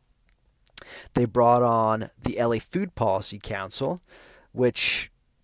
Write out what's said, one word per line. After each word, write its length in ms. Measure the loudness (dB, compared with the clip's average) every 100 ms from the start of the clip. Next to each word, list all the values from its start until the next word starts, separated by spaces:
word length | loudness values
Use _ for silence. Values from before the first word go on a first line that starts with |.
| _ _ _ _ _ _ -16 -14 -14 -20 -4
They 120 | -2 0
brought 360 | 4 6 6
on 480 | 4 4 2 0 -4 -8
the 180 | -8 -2
L 120 | 0
A 60 | 0
Food 380 | -4 -6 -6 -2
Policy 420 | 0 0 -4 -12
Council, 600 | -10 -8 -6 -4 -4 -6 _ -20 -20 -20 _
which 600 | 0 0 2 -2 -2 -6 _ _ _